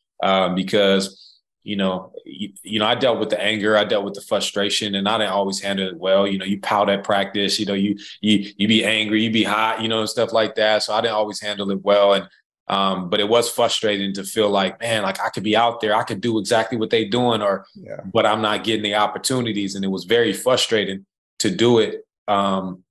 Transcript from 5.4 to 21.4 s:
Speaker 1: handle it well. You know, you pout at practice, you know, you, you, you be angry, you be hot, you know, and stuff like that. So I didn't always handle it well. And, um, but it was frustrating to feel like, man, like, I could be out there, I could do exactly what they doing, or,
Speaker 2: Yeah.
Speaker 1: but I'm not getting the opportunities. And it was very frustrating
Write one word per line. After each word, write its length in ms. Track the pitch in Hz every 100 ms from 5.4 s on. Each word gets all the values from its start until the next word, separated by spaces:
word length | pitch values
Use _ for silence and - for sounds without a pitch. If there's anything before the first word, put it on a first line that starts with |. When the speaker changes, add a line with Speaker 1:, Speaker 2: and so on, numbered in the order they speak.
| 98 98
Speaker 1:
handle 280 | 101 98 95
it 80 | 85
well. 280 | 95 98 101
You 120 | 95
know, 80 | 92
you 120 | 98
pout 300 | - 107 101
at 160 | 98
practice, 560 | - 101 98 104 98 -
you 60 | 101
know, 80 |
you, 220 | 98 101 101 - -
you, 280 | 104 104 98 -
you 100 | 104
be 160 | 110
angry, 400 | 101 110 107 107
you 80 | 113
be 140 | 110
hot, 380 | 98 104 110 113
you 60 | 113
know, 120 | 110
and 80 | 107
stuff 240 | - 110
like 220 | 113 107
that. 280 | 113 107 107
So 120 | -
I 80 | 107
didn't 120 | 117 107
always 220 | 104 101
handle 320 | 104 101 98
it 120 | 95
well. 320 | 98 101 101
And, 120 | 98 95 _ _ _ -
um, 420 | 98 98 92 90
but 100 | 104
it 80 | 104
was 220 | 117 117
frustrating 640 | - 117 - 110 101 98
to 100 | 98
feel 240 | 95 110 104
like, 320 | 98 95 -
man, 220 | 117 110
like, 180 | 98 95
I 80 | 101
could 140 | -
be 120 | 104
out 280 | 107 117 117
there, 120 | 107
I 80 | 107
could 180 | 120 107
do 160 | 120 110
exactly 400 | 98 113 110 120
what 100 | 110
they 160 | 117
doing, 380 | 107 117 123 113
or, 240 | 101 95 -
Speaker 2:
Yeah. 260 | - 90 - 98
Speaker 1:
but 140 | 113
I'm 160 | 107 110
not 240 | 107 104
getting 180 | 107 110
the 120 | 104
opportunities. 800 | 104 104 95 - 131 117 101 98
And 100 | 98
it 40 | 95
was 160 | 95
very 280 | 85 117 113
frustrating 720 | 98 123 123 - 110 95 98 - _ _ -